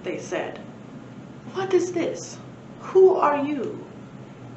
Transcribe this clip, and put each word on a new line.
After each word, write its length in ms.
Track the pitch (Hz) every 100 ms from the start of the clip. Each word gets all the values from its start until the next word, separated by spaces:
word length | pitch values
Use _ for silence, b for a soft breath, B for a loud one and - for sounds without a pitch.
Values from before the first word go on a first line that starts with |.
they 140 | 180 156
said. 420 | - 165 - - - - - - - - - - -
What 200 | 370 381
is 180 | 370 349
this? 460 | 339 311 - - - - - - -
Who 340 | - 370 370
are 280 | - 294 285
you? 420 | 285 294 180 - - - - - - - -